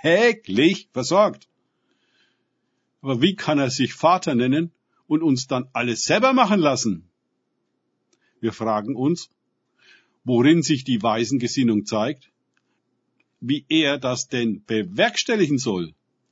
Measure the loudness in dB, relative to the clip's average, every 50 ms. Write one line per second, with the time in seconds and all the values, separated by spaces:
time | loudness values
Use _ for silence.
0 | 0 2 2 4 4 2 2 0 _ -4 0 2 2 2 2 0 -8 _ -8 -8
1 | -4 0 2 4 4 2 0 -6 _ _ _ _ _ _ _ _ _ _ _ _
2 | _ _ _ _ _ _ _ _ _ _ _ _ _ _ _ _ _ _ _ _
3 | -6 -4 -2 2 2 0 0 0 -2 -2 0 0 0 -2 -2 -2 -4 -4 -4 0
4 | 2 2 2 2 0 -2 0 0 0 2 0 0 -2 -4 _ _ _ _ _ _
5 | _ -4 -2 0 0 0 0 0 -2 -4 -6 -6 -6 -6 -6 -4 -2 -2 -4 -4
6 | -2 0 0 2 2 2 4 4 2 2 2 2 2 2 0 0 -2 -4 -4 -6
7 | -10 _ _ _ _ _ _ _ _ _ _ _ _ _ _ _ _ _ _ _
8 | _ _ _ _ _ _ _ -6 -6 -6 -4 -4 -4 -2 -2 -2 -4 -6 -6 -2
9 | -2 -2 -2 -2 -6 -16 _ _ _ _ _ _ _ _ _ _ _ _ _ _
10 | _ _ _ _ -4 0 2 4 6 6 4 4 2 0 -2 -2 -2 -2 -4 -2
11 | 0 0 0 0 -2 -2 -2 -2 -2 -2 -2 0 0 2 2 0 -2 -2 -2 -2
12 | -2 -2 -4 _ _ _ _ _ _ _ _ _ _ _ _ _ _ _ _ _
13 | _ _ _ _ _ _ _ -12 -6 -4 -4 -4 -2 -2 0 2 2 2 0 -2
14 | -2 -4 -4 -4 -6 -6 -4 -2 -2 -2 -4 -6 _ -4 -4 -4 -4 -4 0 0
15 | 0 0 0 -4 -4 -2 0 0 0 0 0 -2 -2 -4 -4 -4 -6 -8 -12 _
16 | _ _ _ _ _ _